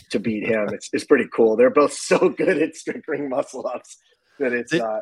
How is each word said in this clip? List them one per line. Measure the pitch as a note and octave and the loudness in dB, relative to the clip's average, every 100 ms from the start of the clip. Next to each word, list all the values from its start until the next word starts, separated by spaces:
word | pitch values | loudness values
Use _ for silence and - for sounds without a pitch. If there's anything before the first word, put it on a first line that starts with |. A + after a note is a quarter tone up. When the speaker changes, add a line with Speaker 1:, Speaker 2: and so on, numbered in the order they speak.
| - | -6
Speaker 1:
to | G#2+ | -4
beat | G#2 G#2+ - | -2 -4 -2
him. | A2 G2+ | -2 -2
It's, | G2+ - | -6 -6
it's | A#2 | -6
pretty | - C3+ G#2 | 2 2 2
cool. | - A2+ G#2+ | 2 4 6
They're | B2+ | 4
both | D3 C#3 | 6 2
<laughs> | - - | 0 0
so | F#3 F3 | 2 2
good | - D#3 D3+ | 0 0 0
at | D#3 - | -2 -6
strict | - - - | -12 -10 -8
ring | C#3+ C#3+ | -6 -4
muscle | B2+ - B2+ B2 | -4 -6 -8 -8
ups | A#2+ - - _ _ _ - | -10 -14 -20 _ _ _ -4
that | C3 | -2
it's, | A#2+ A#2+ | -2 -2
Speaker 2:
Did | D#3 | -4
Speaker 1:
uh, | A2+ G#2+ | -2 -6